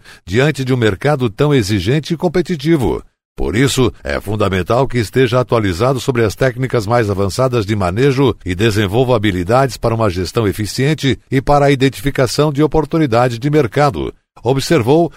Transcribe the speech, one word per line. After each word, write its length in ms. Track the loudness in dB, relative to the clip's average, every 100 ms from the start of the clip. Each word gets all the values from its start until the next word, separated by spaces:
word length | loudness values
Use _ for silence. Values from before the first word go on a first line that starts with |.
| -2 -20 -4
diante 380 | 0 0 0
de 100 | -2
um 40 | 0
mercado 520 | 2 0 0 0 -2
tão 240 | 0 2
exigente 600 | 2 2 0 0 -2 -2
e 40 | -4
competitivo. 840 | -2 -2 -2 -4 0 0 0 -2 -8 _ _ -6
Por 220 | -2 0
isso, 340 | 0 2 0 -2
é 200 | -6 -6
fundamental 680 | -4 -2 0 0 0 0 0
que 100 | -2
esteja 440 | -2 0 2 0
atualizado 580 | 0 0 0 0 0 0
sobre 240 | -2 0
as 100 | 0
técnicas 540 | 0 -2 -2 -2 -2 0
mais 220 | 0 0
avançadas 560 | -2 -2 0 0 0 -2
de 100 | -2
manejo 580 | 0 2 2 2 0 0 -4
e 100 | -2
desenvolva 600 | 0 0 0 0 2 2
habilidades 580 | 0 -2 0 2 2 -2
para 180 | -2
uma 160 | 0 0
gestão 380 | -2 -4 -2 -2
eficiente 720 | -2 -4 -2 -2 0 -2 -4 -2
e 120 | -2
para 240 | 2 2 4
a 60 |
identificação 840 | 2 0 0 -4 -2 0 0 0
de 100 | 2
oportunidade 760 | 2 2 0 0 0 2 0 -2
de 120 | 0
mercado, 640 | 0 2 2 0 0 -6 -10 _ _
observou 680 | -2 -2 0 0 4 2 2